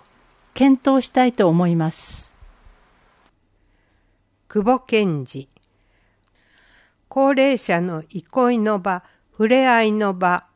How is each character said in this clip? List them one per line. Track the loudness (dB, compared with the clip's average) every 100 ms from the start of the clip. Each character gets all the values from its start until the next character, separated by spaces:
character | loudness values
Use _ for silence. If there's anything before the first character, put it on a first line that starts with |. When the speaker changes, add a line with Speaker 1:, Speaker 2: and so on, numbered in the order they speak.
| _ _ _ _ _
Speaker 1:
検 | 0 2 4
討 | 2 0 0
し |
た | 0 0
い |
と | 2 2
思 | 2 0
い | 0
ま | -2
す。 | -6 -14 -16 -18 _ -20 _ -20 _ _ _ _ _ _ _ _ _ _ _ _ _ _ _ _ _ _
Speaker 2:
久 | -2
保 | 0 -2
健 | 0 0 0 -4
二。 | -8 -14 -18 _ _ _ _ _ _ _ _ _ _ _ _ _ _ _ _
高 | 0 2
齢 | 2 2 0
者 | -2 -2
の | -2 -6 -10
憩 | -14 -8 -2 0 0
い |
の | -2 -2
場、 | -4 -6 -10 _ _
触 | -4 0
れ | 2 4
合 | 2
い | 2
の | 0 -2
場 | -2 -2 -2 -6